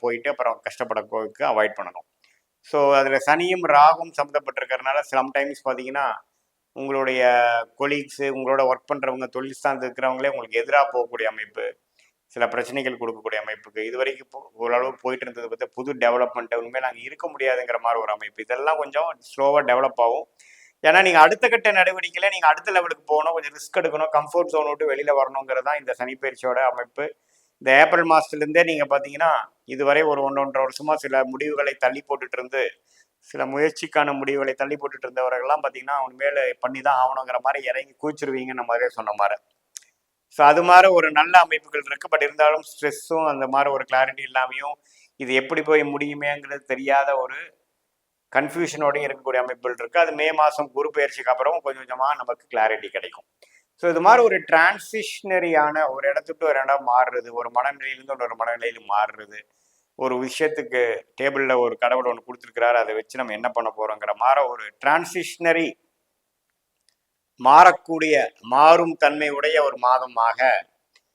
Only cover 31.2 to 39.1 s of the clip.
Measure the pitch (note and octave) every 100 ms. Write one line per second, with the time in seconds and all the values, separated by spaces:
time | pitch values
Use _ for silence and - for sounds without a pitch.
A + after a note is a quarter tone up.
31.2 | B2+ C3 D3+ C#3+ C#3+ C#3 B2+ C3+ - C#3
32.2 | B2+ - B2+ C3+ G#2+ - _ _ _ _
33.2 | _ C#3 C3+ C#3 D#3 D#3 D#3 D#3 D3 C#3
34.2 | C#3 C#3 C3+ C3 C#3 D3 C#3+ C#3 B2+ B2+
35.2 | B2+ B2 C3 D3 C#3 B2+ C3 C#3+ C3 B2+
36.2 | C#3 C#3+ B2+ B2 B2+ C3+ C3+ C3 B2+ C3
37.2 | B2+ B2 C3 C#3+ B2+ B2+ C#3 _ D3+ D3+
38.2 | C#3+ C3 B2+ B2+ A#2 A#2 B2 - G#2+